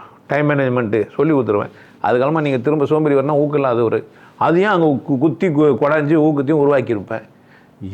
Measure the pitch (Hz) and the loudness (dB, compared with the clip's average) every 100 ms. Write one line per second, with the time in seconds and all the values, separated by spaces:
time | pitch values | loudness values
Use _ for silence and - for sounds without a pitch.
0 | - - - 143 147 143 135 123 113 110 | -20 -20 -6 -2 0 0 0 -2 -2 -2
1 | 101 - 151 143 107 104 123 - - - | -2 -2 0 0 0 -2 -2 -10 -20 -6
2 | 101 123 135 160 147 131 131 156 135 156 | -2 0 0 0 -2 -2 -2 0 0 0
3 | 156 135 135 147 147 143 135 117 113 110 | 2 0 2 0 0 0 0 0 0 -2
4 | - - - - 127 170 208 185 160 131 | -6 -16 -20 -4 0 2 2 2 0 0
5 | - 135 156 131 190 147 151 120 143 156 | -2 -2 0 0 -2 2 2 2 0 0
6 | 143 160 156 143 135 156 143 143 113 107 | 2 2 2 0 0 0 2 0 0 -4
7 | 92 113 - - _ - _ _ 95 | -6 -10 -12 -20 _ -20 _ _ -12